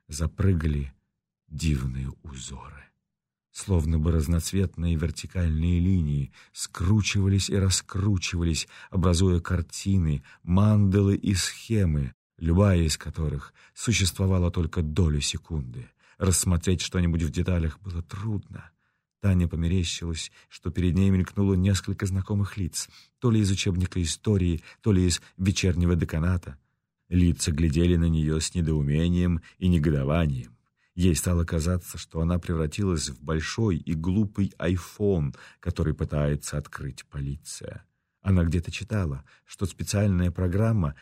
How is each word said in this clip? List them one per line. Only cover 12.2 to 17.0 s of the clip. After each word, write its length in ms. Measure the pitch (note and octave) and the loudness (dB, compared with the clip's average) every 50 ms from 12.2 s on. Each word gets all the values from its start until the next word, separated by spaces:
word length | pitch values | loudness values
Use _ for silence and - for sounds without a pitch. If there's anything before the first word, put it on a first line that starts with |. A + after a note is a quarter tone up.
| _ _ _ - | _ _ _ -4
любая 440 | - E2 E2+ F#2+ G#2 G2+ F#2 E2+ | 0 2 4 6 6 6 6 4
из 140 | E2 D2+ - | 2 2 0
которых 560 | - - D#2 - - D#2 D2 C#2 C#2 - - _ _ - _ _ | -4 -8 -10 -8 -6 -4 -4 -4 -6 -10 -14 _ _ -20 _ _
существовала 800 | - - B2+ G#2 F2 G2 E2+ - - G2 F#2+ F#2+ F2+ F2 E2+ | -6 -2 0 0 2 0 0 0 0 0 2 2 2 2 0
только 280 | - F2+ E2 E2 - F2+ | 0 -2 -4 -2 -2 -2
долю 400 | D#2+ D2+ D2+ G2+ F2 D#2 D2 D2 | -4 -2 0 2 2 2 2 0
секунды. 680 | C#2+ - - D#2 - - E2+ D2+ C2 B1 A#1+ B1 A#1+ - _ _ _ _ _ - | -2 -4 -6 -6 -8 -8 -6 -6 -6 -8 -10 -14 -16 -18 _ _ _ _ _ -2
Рассмотреть 640 | F2 F#2+ F2+ - - G2 F2 E2 - F#2+ F2+ D#2 | 0 2 2 2 2 2 0 2 2 0 0 0
что-нибудь 400 | - - - F#2 | -2 -4 -2 0